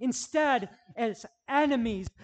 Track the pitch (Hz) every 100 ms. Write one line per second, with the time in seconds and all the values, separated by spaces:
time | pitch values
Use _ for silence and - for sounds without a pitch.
0 | 254 240 - 302 294 254 196 - _ -
1 | 226 196 - - - 277 302 269 226 196
2 | 185 -